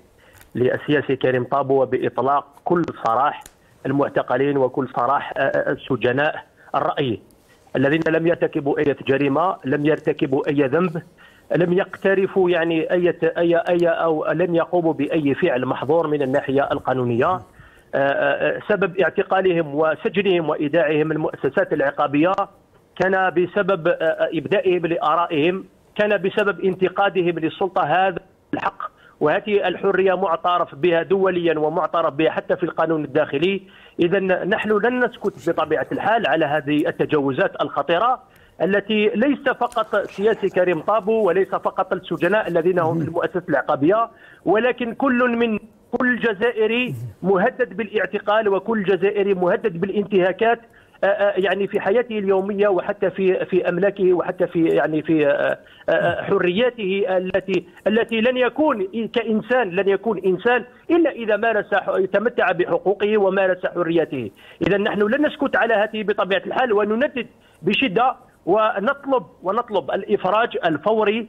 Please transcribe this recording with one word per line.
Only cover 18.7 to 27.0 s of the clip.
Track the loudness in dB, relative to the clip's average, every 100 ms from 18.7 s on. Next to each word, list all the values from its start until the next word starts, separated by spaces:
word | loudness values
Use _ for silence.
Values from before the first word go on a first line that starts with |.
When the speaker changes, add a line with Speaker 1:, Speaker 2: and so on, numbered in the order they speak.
| 0 0 0
Speaker 1:
اعتقالهم | 0 0 0 2 2 0 0 0
وسجنهم | 0 0 -2 0 2 0 0
وإيداعهم | -2 0 2 2 2 0
المؤسسات | -2 -4 -4 -2 0 0
العقابية | 0 0 0 0 2 2 0 -4 -10 _ _ _ -4
كان | 0 2 2
بسبب، | 0 0 0 0 0 0
آه، |
آه، | 0 0 0 -2
إبدائهم | -4 -2 0 2 0 0
لآرائهم، | -2 0 0 0 0 0 -2 -8 _ _ -2
كان | 0 0
بسبب | 0 -2 -2 0
انتقادهم | -2 0 -2 0